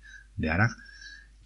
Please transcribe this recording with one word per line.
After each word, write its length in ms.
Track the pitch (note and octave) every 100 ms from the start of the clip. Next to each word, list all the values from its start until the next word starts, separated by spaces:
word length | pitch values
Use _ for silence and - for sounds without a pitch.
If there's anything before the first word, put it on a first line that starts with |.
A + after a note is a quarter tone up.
| - - - -
de 140 | D#2
arag, 200 | E2+ A#2 - - - - - - -